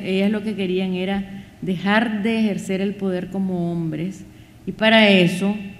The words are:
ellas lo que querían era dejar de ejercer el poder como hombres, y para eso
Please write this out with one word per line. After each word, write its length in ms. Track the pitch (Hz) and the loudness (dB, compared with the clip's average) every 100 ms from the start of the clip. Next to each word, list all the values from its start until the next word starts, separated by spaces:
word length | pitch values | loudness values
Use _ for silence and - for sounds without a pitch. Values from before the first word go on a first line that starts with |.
ellas 260 | 196 190 202 | -2 0 2
lo 140 | 214 | 0
que 120 | 214 190 | -4 -4
querían 380 | 190 185 190 180 | -2 0 -2 -2
era 500 | 190 196 196 - - - | -2 -4 -4 -12 -16 -10
dejar 640 | 165 180 196 220 220 214 | -4 -2 2 2 2 -2
de 160 | 208 226 | -2 0
ejercer 420 | 220 180 - 190 | 0 -2 -4 -2
el 140 | 196 202 | -2 -2
poder 340 | 190 180 180 | -4 -4 -4
como 420 | 196 190 180 170 | -4 -2 -2 -2
hombres, 540 | 170 160 156 180 - - - - - - | -2 -4 -4 -6 -8 -16 -20 -20 -16 -10
y 40 | |
para 400 | - 220 220 214 | 0 4 6 8
eso 440 | 196 175 180 196 214 196 - | 6 6 2 -2 -2 -6 -14